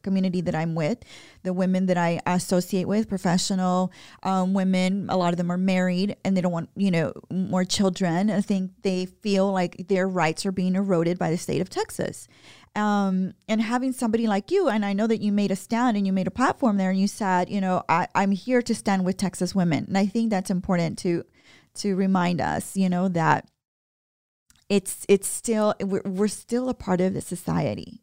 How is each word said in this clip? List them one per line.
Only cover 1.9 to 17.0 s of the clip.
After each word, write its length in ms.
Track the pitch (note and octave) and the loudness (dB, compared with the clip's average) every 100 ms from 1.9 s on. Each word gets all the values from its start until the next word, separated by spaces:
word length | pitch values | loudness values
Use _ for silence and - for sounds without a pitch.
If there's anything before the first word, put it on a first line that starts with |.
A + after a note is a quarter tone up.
| F3+ | 2
I 220 | E3+ E3+ - | 2 0 0
associate 600 | F3+ - F#3 F3+ F#3+ F3+ | -2 2 0 2 -2 0
with, 200 | G#3 A3 | 0 0
professional, 840 | F#3+ F#3+ F3+ - F#3+ F#3 F3+ F#3 - - - | -2 2 2 2 0 2 2 0 -4 -20 -8
um, 320 | - F#3+ F#3 G3 | -2 0 0 0
women. 500 | F#3+ F#3 F#3 G3 - | 2 2 2 0 -2
A 40 | F#3 | 0
lot 140 | F3 | 0
of 60 | F3 | 0
them 140 | F3 | -2
are 80 | F3 | 0
married 560 | F#3+ F#3 F#3 F3+ G3+ - F#3+ | 2 2 2 2 -2 -2 0
and 100 | F#3+ | 2
they 60 | |
don't 100 | F3+ | 2
want, 180 | E3+ - - | -2 -6 -2
you 140 | G3 | 0
know, 240 | E3 C#3+ - - | 2 0 -4 -6
more 360 | F3+ F#3 F#3 F#3 | -4 -2 0 0
children. 640 | - G3 F3+ F#3 E3 G#3 | 2 0 2 0 2 2
I 100 | F#3+ | 0
think 300 | G3+ G3 F#3 - | 0 -2 -2 -4
they 240 | G3 F#3 F#3 | -2 -2 -4
feel 460 | - G#3+ G3 G3 | -6 0 2 2
like 380 | F#3+ F3+ - F3+ | 2 -2 -4 -2
their 180 | F#3+ F#3+ | 0 2
rights 360 | F#3 D#3+ D#3+ G3+ | 2 0 0 -4
are 40 | |
being 220 | F#3+ F#3 | -2 0
eroded 460 | F#3 G3 F3 E3+ F3+ | 0 2 2 2 0
by 100 | E3 | 0
the 80 | E3+ | -2
state 240 | - - | -2 -2
of 80 | F#3 | -2
Texas. 580 | - A4 - - - - - - - - | -4 -6 -4 -6 -8 -18 -20 -20 -20 -12
Um, 600 | G#3 G#3 G#3 G3 F#3 F#3 - - | -4 0 2 2 0 -2 -6 -4
and 120 | A3 | -2
having 300 | A3 B3 C4 | 0 0 -2
somebody 360 | B3+ A#3 A3+ A3+ | -2 0 0 2
like 220 | G3+ - | 0 0
you, 200 | F#4 E4 | 0 2
and 160 | G#3+ G3+ | 0 0
I 80 | |
know 120 | G3 A3 | 0 0
that 120 | A3+ | 0
you 140 | G#3 | 0
made 180 | G3+ G3+ | 0 0
a 60 | G3 | -2
stand 400 | - A#3 B3+ G#3 | -4 0 0 2
and 100 | G3 | 0
you 60 | |
made 140 | F#3+ F#3 | 0 -2
a 40 | |
platform 460 | - C4+ - B3 G3+ | 0 0 2 0 2
there 120 | F#3 | 0
and 80 | |
you 100 | F#3+ | 2